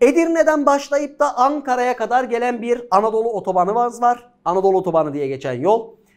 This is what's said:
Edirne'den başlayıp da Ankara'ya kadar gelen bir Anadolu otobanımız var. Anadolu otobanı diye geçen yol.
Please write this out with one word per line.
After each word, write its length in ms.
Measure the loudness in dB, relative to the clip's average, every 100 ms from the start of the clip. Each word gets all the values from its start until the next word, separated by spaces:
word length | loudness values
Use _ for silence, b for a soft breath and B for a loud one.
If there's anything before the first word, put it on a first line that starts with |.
Edirne'den 640 | 2 4 2 2 2 2 2
başlayıp 540 | 0 0 -4 -4 -2
da 180 | -2 2
Ankara'ya 600 | 0 0 -4 -2 -2 -2
kadar 260 | 0 0
gelen 380 | 0 -2 -2 -4
bir 260 | -4 -4 2
Anadolu 380 | 2 2 0 -2
otobanımız 720 | -4 -2 0 0 0 -2 0
var. 280 | 0 0 -8 _ -4
Anadolu 320 | 0 2 2
otobanı 360 | 0 0 0
diye 140 | -4 -6
geçen 260 | -6 -6
yol. 360 | -2 0 0 -2 -20 b